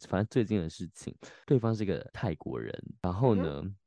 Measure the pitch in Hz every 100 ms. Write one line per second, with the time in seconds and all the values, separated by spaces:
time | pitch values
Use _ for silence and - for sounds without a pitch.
0 | - 95 110 131 104 107 82 - 90 -
1 | - - - - - 135 117 107 98 85
2 | - - 95 80 - 62 55 - - -
3 | 90 92 127 101 82 71 92 101